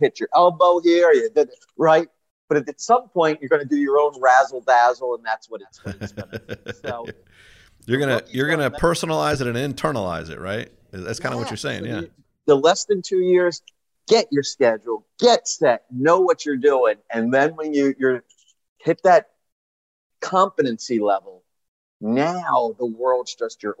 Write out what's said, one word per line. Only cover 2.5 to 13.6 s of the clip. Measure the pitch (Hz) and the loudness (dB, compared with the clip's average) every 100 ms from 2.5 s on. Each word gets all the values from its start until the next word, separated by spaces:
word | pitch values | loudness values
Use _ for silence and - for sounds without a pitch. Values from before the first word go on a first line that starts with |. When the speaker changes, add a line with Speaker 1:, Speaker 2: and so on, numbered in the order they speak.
| 147 | -2
Speaker 1:
at, | 143 | -2
at | - | -8
some | - 247 254 | 0 0 0
point, | 180 160 151 | -2 0 -2
you're | 135 | 0
gonna | 156 143 | -2 0
do | 147 | -2
your | 143 143 | 0 2
own | 147 135 | 2 2
razzle | 131 127 131 127 | 4 4 4 -2
dazzle, | 127 123 123 123 127 | 0 4 4 0 -4
and | 120 | -6
that's | 113 110 - | -6 -8 -8
what | 107 | -16
it's, | 95 - 101 | -16 -18 -14
what | 98 | -12
it's | 104 | -12
gonna | - 98 110 | -14 -14 -14
be. | - - - | -14 -16 -14
Speaker 2:
<laughs> | - | -14
Speaker 1:
So | 135 117 - - _ _ _ - _ _ - | -12 -10 -12 -16 _ _ _ -20 _ _ -4
Speaker 2:
You're | 131 | -2
gonna, | 139 117 - | 0 -2 -2
Speaker 1:
the | |
Speaker 2:
you're | 123 147 | -4 -2
gonna | 160 | 0
Speaker 1:
rookies | 135 131 | -2 -2
don't | 170 | -2
Speaker 2:
personalize | 170 165 156 151 143 | -2 -2 -2 -2 -2
it | 123 | -4
and | 120 143 - | -4 -6 -4
internalize | 156 127 92 82 80 | -4 -4 -4 -6 -8
it, | 73 | -12
right? | 92 110 - _ _ | -8 -8 -10 _ _
That's | 95 90 113 | -14 -10 -8
kinda | 131 123 | -8 -8
what | 117 | -8
Speaker 1:
Yeah. | |
Speaker 2:
you're | 110 | -8
saying, | 143 107 | -8 -8
Speaker 1:
So | 107 | -8
Speaker 2:
yeah. | 107 | -8
Speaker 1:
you, | 82 _ _ _ - | -10 _ _ _ 2
the | 139 | 4
less | 156 196 - | 4 0 -2
than | 196 | -4
two | - 185 | -2 -2
years, | 180 180 180 160 | 2 2 0 -4